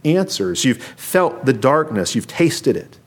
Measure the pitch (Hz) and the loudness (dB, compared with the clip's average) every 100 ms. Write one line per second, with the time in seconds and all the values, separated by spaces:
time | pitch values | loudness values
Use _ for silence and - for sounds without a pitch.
0 | 147 180 190 - 92 87 135 - - - | 2 2 0 -4 -4 0 0 0 -6 -16
1 | - 185 175 - 135 113 131 151 156 104 | -2 0 0 0 -2 2 2 2 0 -2
2 | 87 117 - - 165 - - 104 - - | -2 -4 -6 0 0 2 0 -2 -6 -20